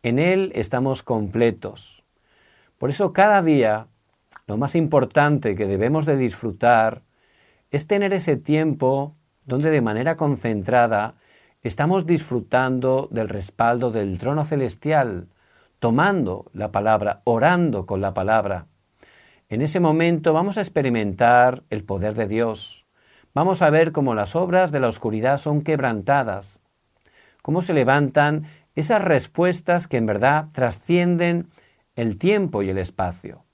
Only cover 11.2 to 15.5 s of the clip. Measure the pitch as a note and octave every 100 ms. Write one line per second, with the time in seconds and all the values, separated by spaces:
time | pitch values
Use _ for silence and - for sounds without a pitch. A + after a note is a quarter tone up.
11.2 | _ _ _ _ A#2+ - D3 F#3+ E3 E3
12.2 | D#3 B2 G2+ B2+ C3 C3 C3 C3 - A2+
13.2 | G#2+ G2 F#2 - A#2 B2 B2 A2 G2+ F2+
14.2 | A2 D3+ D3+ D3 B2 F#2+ C#3+ D#3 B2+ F2+
15.2 | F2+ _ _